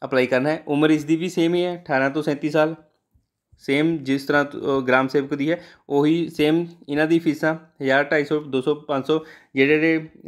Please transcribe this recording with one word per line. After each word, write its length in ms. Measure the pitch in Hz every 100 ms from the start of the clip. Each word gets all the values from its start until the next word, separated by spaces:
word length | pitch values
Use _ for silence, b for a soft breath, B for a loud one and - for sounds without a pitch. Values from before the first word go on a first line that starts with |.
ਅਪਲਾਈ 220 | 135 131 127
ਕਰਨਾ 240 | 131 139
ਹੈ। 120 | 160 -
ਉਮਰ 220 | 143 151
ਇਸ 140 | 151
ਦੀ 120 | 143 160
ਵੀ 120 | 180
ਸੇਮ 260 | 175 165
ਹੀ 100 | 175
ਹੈ, 180 | 180 175
ਅਠਾਰਾਂ 280 | 175 135 135
ਤੋਂ 120 | 147
ਸੈਂਤੀ 280 | 151 143 151
ਸਾਲ, 240 | 156 156 160 _ _ _ _ _ _ _ _
ਸੇਮ 400 | - 139 156 165
ਜਿਸ 260 | 131 135
ਤਰ੍ਹਾਂ 200 | 135 147
ਤ-, 120 | 143 147
ਅ, 240 | 151 135
ਗ੍ਰਾਮ 280 | 131 127 131
ਸੇਵਕ 260 | 147 139
ਦੀ 160 | 143 143
ਹੈ 140 | 170 B B -
ਉਹੀ 400 | 143 151 165 160
ਸੇਮ 380 | - 151 160 170 - -
ਇਹਨਾਂ 180 | 143 156
ਦੀ 120 | 170
ਫੀਸਾਂ 360 | 165 147 156 160 - _
ਹਜ਼ਾਰ, 220 | 135 135
ਢਾਈ 200 | 143 156
ਸੌ, 160 | 143 151
ਦੋ 200 | 151 131
ਸੌ, 140 | 127
ਪੰਜ 320 | 147 - 143 131
ਸੌ, 180 | 156 156 B B
ਜਿਹੜੇ 260 | 135 139 156
ਜਿਹੜੇ, 280 | 160 160 160 -